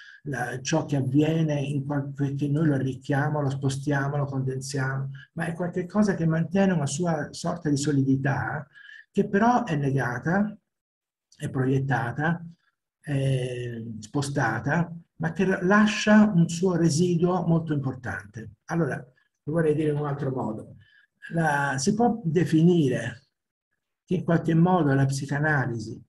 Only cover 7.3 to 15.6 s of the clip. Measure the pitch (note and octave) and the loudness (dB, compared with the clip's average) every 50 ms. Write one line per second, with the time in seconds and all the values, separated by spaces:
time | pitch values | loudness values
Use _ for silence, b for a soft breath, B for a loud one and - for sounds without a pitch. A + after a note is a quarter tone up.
7.3 | - - - E3+ F3 - - D#3 C#3+ C3+ - D3+ C#3+ C3+ C3+ C3+ C3+ C3+ C3+ C#3 | -10 -8 -6 -6 -6 -4 -2 -2 0 0 0 0 2 2 2 2 2 2 2 -2
8.3 | C3+ - - - C#3+ D3+ - B B B B B B B B B _ G3 G3 G3+ | -2 -2 -4 -4 -6 -8 -10 B B B B B B B B B _ -2 -2 0
9.3 | - G3+ A3 A#3+ B3 A#3 - - E3 C#3+ C#3+ C3+ C3 C#3 B2 B2 A#2+ B2 - D#3 | 2 2 4 4 4 2 0 0 -2 -2 0 0 0 0 -2 -2 -4 -4 -2 0
10.3 | F3 G3+ G#3 G#3+ - - _ _ _ _ _ _ _ _ _ _ _ _ _ _ | 0 0 0 0 -4 -12 _ _ _ _ _ _ _ _ _ _ _ _ _ _
11.3 | _ _ D3+ - A2+ C3 B2+ C3 C3+ C3+ C3+ C3+ C3 A#2 A#2 A#2+ A#2+ - D3 E3 | _ _ -10 -6 -2 0 0 2 2 0 0 0 -2 -2 -2 -4 -4 -2 -2 -2
12.3 | E3+ E3+ - B B B B B B _ _ _ _ _ _ D#3 C#3+ C#3 C3+ C3+ | -2 -2 -6 B B B B B B _ _ _ _ _ _ -4 -2 0 0 0
13.3 | C3+ B2+ B2 B2+ B2 B2 B2 A#2+ A#2 A2+ A2+ A#2 A2 G#2+ - - - D3 C#3 C#3+ | 0 0 -2 -4 -6 -8 -8 -8 -8 -10 -10 -10 -12 -12 -14 -6 -4 -4 -4 -2
14.3 | C#3 C#3+ C#3 C3 - A#2 - C#3 D3 E3+ E3+ - - - - _ _ _ D#3+ D#3+ | -2 -2 0 0 -2 -2 -2 0 0 0 0 -2 -6 -16 -18 _ _ _ -6 -6
15.3 | E3 - G3 F#3 F#3+ F#3 | -2 0 0 0 0 0